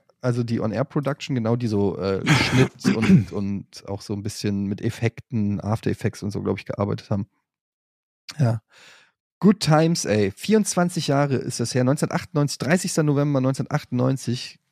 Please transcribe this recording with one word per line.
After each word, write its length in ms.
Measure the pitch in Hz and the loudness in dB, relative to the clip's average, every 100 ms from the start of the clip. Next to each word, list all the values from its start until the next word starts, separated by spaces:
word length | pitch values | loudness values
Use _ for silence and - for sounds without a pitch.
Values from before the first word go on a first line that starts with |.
| _ _ | _ _
also 220 | 127 120 | -2 -2
die 180 | 120 110 | -2 -2
On 120 | 110 | -2
Air 120 | 104 | -2
Production, 500 | 135 156 139 147 - | -2 -2 -4 -6 -4
genau, 220 | 131 113 120 | -2 0 0
die 100 | 120 | 0
so, 300 | 104 101 - | 0 0 0
äh, 240 | 95 98 - | -2 -2 2
<clears throat> 80 | 135 | 2
Schnitt 500 | - 127 131 - - | 4 4 2 2 0
und, 440 | 196 202 180 85 | 2 6 6 6
und 540 | 87 98 98 - - - | -4 -4 -4 -8 -16 -10
auch 140 | 101 | -10
so 140 | - | -8
ein 80 | 101 | -6
bisschen 420 | 104 - 104 101 98 | -6 -4 -2 -2 -2
mit 140 | 101 | -2
Effekten, 800 | 117 - 117 - - 120 104 101 | -4 -2 -4 -4 -8 -2 -2 -2
After 300 | 101 110 - | -2 -2 -2
Effects 320 | - 110 - | -2 -4 -4
und 80 | 104 | -8
so, 120 | 98 | -6
glaub 160 | 98 98 | -4 -4
ich, 60 | |
gearbeitet 460 | - - 101 104 - | -6 -4 -4 -4 -4
haben. 160 | 101 95 _ _ _ _ _ _ _ _ _ - - | -4 -6 _ _ _ _ _ _ _ _ _ -12 -2
Ja. 240 | 123 113 _ - - - _ _ _ - | 0 0 _ -20 -20 -20 _ _ _ 2
Good 200 | 185 214 | 4 4
Times, 440 | - 156 165 170 | 4 4 4 2
ey. 280 | - 107 98 | 0 2 2
Vierundzwanzig 760 | - - 220 196 - 175 175 147 | -2 0 2 2 0 0 -2 0
Jahre 280 | 139 143 131 | 2 2 0
ist 240 | - - | -2 -4
das 120 | 117 | -2
her, 120 | 127 | 0
neunzehnhundertachtundneunzig, 720 | 127 147 - 175 - 147 143 - | 2 2 0 -4 -4 -2 -2 -2
dreißigster 460 | 123 180 185 - | 0 0 0 0
November 360 | 151 143 147 143 | 2 2 2 2
neunzehnhundertachtundneunzig. 1160 | 127 131 131 147 - 123 127 135 - 120 - - _ | 0 -2 -2 -4 -2 0 0 0 -4 -6 -8 -18 _